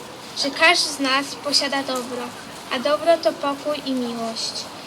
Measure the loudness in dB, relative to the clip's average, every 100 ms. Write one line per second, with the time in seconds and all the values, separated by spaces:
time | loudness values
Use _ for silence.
0 | -10 -12 -10 -4 -2 4 6 6 2 0
1 | 2 2 0 -4 0 2 2 0 0 -4
2 | -4 -6 -6 -10 -12 -12 -6 -2 2 4
3 | 6 6 4 0 0 -2 -2 -2 -2 -2
4 | -2 -2 -4 -4 -4 -6 -8 -12